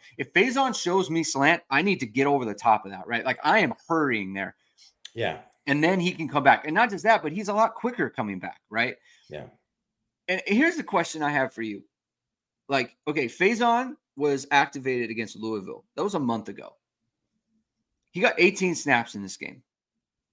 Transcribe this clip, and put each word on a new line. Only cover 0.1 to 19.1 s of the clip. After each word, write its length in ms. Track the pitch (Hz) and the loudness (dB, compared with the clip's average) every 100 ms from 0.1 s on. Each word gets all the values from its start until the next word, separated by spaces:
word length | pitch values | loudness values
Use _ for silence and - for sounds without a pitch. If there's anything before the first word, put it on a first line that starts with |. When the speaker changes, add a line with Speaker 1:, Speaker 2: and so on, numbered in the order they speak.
| - | -10
Speaker 1:
If 160 | 135 | -2
Faison 420 | 170 247 254 254 208 | 2 2 2 0 0
shows 360 | 175 190 175 | 0 0 2
me 120 | 165 | 0
slant, 380 | 151 135 143 170 - | 0 2 4 4 2
I 140 | 139 | 0
need 160 | 196 185 | 2 0
to 80 | 113 | -2
get 180 | 120 143 | 0 2
over 180 | 139 | 2
the 100 | 117 101 | -2 0
top 300 | 120 107 98 | 2 2 0
of 60 | |
that, 160 | 95 90 | -12 -6
right? 160 | 117 | -4
Like, 160 | 127 120 | -2 -2
I 160 | 151 214 | 2 4
am 160 | 151 - - | 2 -2 -2
hurrying 460 | 160 139 113 95 | 0 0 0 -4
there. 220 | 98 92 - _ _ _ _ - | -6 -8 -10 _ _ _ _ -14
Speaker 2:
Yeah. 280 | 113 98 - - _ - | -4 -4 -4 -12 _ -2
Speaker 1:
And 160 | 143 | 2
then 160 | 165 190 | 2 2
he 120 | 175 | 0
can 160 | 147 151 | -2 -4
come 160 | 147 | 2
back. 220 | 135 110 151 | 6 4 2
And 80 | |
not 160 | 180 240 | 0 0
just 140 | 185 | 2
that, 180 | 208 214 | 2 2
but 100 | 151 | 0
he's 180 | 180 202 | -6 -2
a 40 | |
lot 220 | 208 226 - | 2 0 0
quicker 340 | 240 240 123 | -6 -2 -4
coming 300 | - 107 95 | -4 -6 -6
back, 220 | 92 - _ | -10 -14 _
right? 260 | 107 123 - _ _ _ | -2 -2 -4 _ _ _
Speaker 2:
Yeah. 180 | 73 - _ _ _ _ _ _ _ - | -16 -16 _ _ _ _ _ _ _ -6
Speaker 1:
And 120 | 185 - | -4 0
here's 300 | 208 330 339 | 2 2 0
the 80 | |
question 380 | - 185 165 160 | -2 -2 -2 -2
I 100 | 147 | -2
have 220 | 147 127 | 0 -2
for 80 | - | -4
you. 220 | 110 101 - _ _ _ _ _ _ _ - | -8 -10 -14 _ _ _ _ _ _ _ -2
Like, 260 | 139 123 _ 151 | -2 -2 _ -6
okay, 180 | 147 120 | -2 -2
Faison 680 | - 190 226 240 233 262 - _ - | 0 2 2 2 2 -2 -10 _ -2
was 320 | 147 139 139 | 0 0 2
activated 580 | 143 143 139 131 127 113 | 2 2 -2 -4 -2 -2
against 260 | 113 107 107 | -6 -8 -8
Louisville. 480 | 110 107 92 58 - - | -6 -6 -8 -14 -12 -6
That 80 | |
was 120 | 196 180 | -4 -2
a 40 | |
month 300 | 123 113 104 | 0 -2 -4
ago. 260 | - - - _ _ _ _ _ _ _ _ _ _ _ _ _ | -12 -16 -20 _ _ _ _ _ _ _ _ _ _ _ _ _
He 100 | 180 | 0
got 140 | 233 - | 0 4
eighteen 360 | 180 202 185 | 4 4 0
snaps 420 | 160 147 120 117 | 0 2 2 0